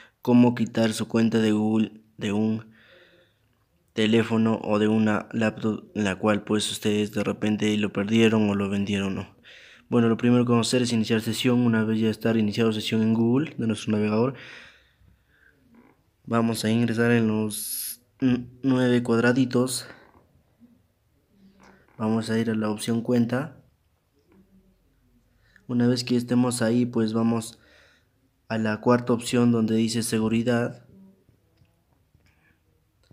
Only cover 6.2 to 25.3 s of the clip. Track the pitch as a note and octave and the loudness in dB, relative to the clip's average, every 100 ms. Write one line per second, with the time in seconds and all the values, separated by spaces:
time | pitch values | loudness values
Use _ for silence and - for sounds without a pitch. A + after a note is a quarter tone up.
6.2 | G#2+ G#2 - G#2 G#2 G2+ A2 G#2 G#2 A2 | 0 0 0 -2 -2 -4 -2 -2 -2 -4
7.2 | G2+ G2+ G#2+ G#2 G#2+ G#2+ G2+ G2+ G2+ A2+ | -4 -2 -2 -2 0 -2 -2 -4 0 4
8.2 | A2+ A2 G#2 G2 G2 G2+ G2 G2+ G2 G2 | 4 4 2 0 -2 -4 -2 -2 -4 -6
9.2 | F#2+ - - - - - - A#2+ A#2 A2+ | -10 -18 -20 -20 -20 -20 -2 2 2 2
10.2 | A#2+ B2 B2 A#2+ A2+ B2+ A#2+ A#2 G#2+ A2+ | 2 4 4 2 2 0 0 0 0 -2
11.2 | A2 G2+ B2+ B2 A#2+ A2+ A2 A2 A2 G#2+ | -2 -2 0 2 2 2 0 0 0 0
12.2 | A#2 A2+ G#2 G#2 A2+ A2 - A2+ A2 A2+ | 0 0 0 0 0 0 -2 0 0 2
13.2 | A#2 B2+ D#3+ - A2+ G#2 - G#2+ G#2+ A2 | 2 0 -2 -4 -4 -4 -2 -2 0 0
14.2 | B2+ C3+ - - - - _ _ _ _ | 0 -4 -16 -20 -20 -20 _ _ _ _
15.2 | _ _ _ _ _ - - _ _ _ | _ _ _ _ _ -20 -20 _ _ _
16.2 | - A#2 A#2 A2 A2 A2+ A#2 A2+ A#2 A#2+ | -4 -2 0 0 0 0 0 0 2 2
17.2 | A2 G#2+ G#2+ G#2 - - - - _ - | 2 0 -4 -6 -10 -10 -12 -14 _ -4
18.2 | C3 B2 B2 - C3+ B2+ B2 B2 A#2+ A#2 | -2 -2 -4 -6 -2 0 2 2 2 2
19.2 | A#2+ B2 B2 B2 B2+ - - - - - | 2 2 2 0 0 -4 -10 -20 -20 -20
20.2 | _ _ _ _ A#3+ _ _ _ _ _ | _ _ _ _ -20 _ _ _ _ _
21.2 | _ _ _ _ - - _ - A2 A2+ | _ _ _ _ -20 -20 _ -6 -2 -2
22.2 | A2 A2+ A2+ A2 G#2+ G#2+ - A2+ A#2 B2 | -2 -2 -2 -2 -2 -4 -4 -4 0 0
23.2 | A#2 B2 D#3 - _ _ _ _ _ _ | 0 -2 -6 -14 _ _ _ _ _ _
24.2 | _ F#3+ _ _ _ _ _ _ _ _ | _ _ _ _ _ _ _ _ _ _
25.2 | _ | _